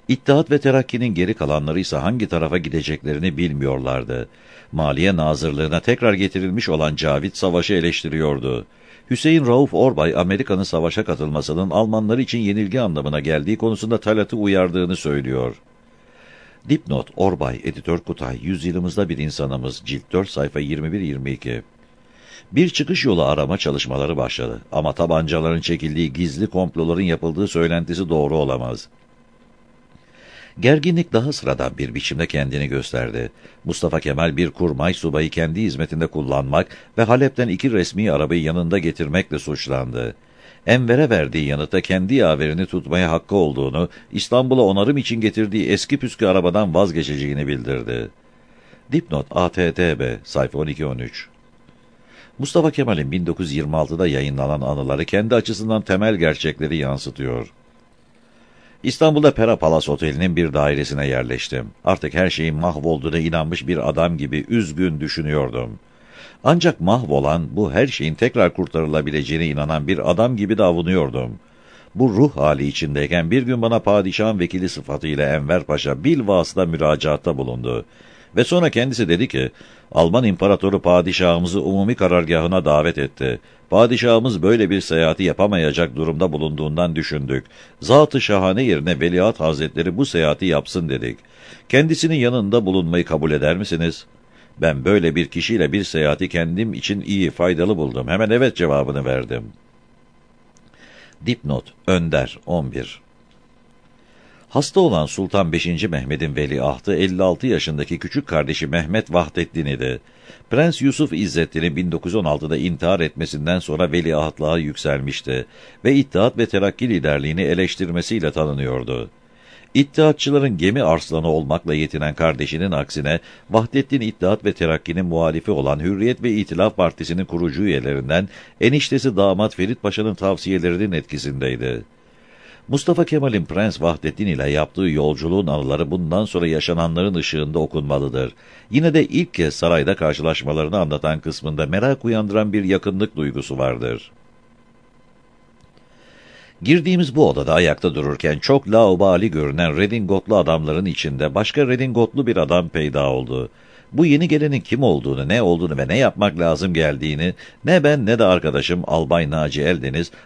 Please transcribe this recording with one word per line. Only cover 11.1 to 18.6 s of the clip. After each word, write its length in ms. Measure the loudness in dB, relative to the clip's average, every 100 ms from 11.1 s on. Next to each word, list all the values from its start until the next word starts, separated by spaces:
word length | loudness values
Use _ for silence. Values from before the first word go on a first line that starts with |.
| -4 -2 -4 -4 -4 0
Almanlar 480 | 0 0 0 0 0
için 200 | -2 -2
yenilgi 420 | -2 0 -2 -2
anlamına 400 | -2 -2 -2 -4
geldiği 380 | 0 -2 0 -2
konusunda 420 | -2 -2 -2 -2
Talat'ı 360 | 0 0 0 0
uyardığını 600 | 2 2 2 0 -2 -2
söylüyor. 600 | -2 -2 -2 -2 -4 -6 _ _ _ _ _ _ -20 -20 -20 _ -2
Dipnot, 420 | -2 0 -4 -4 0
Orbay, 440 | 0 0 -2 -4
Editör 340 | -8 -6 -4 -4
Kutay, 400 | -4 -8 -6 -6
Yüzyılımızda 680 | -6 -4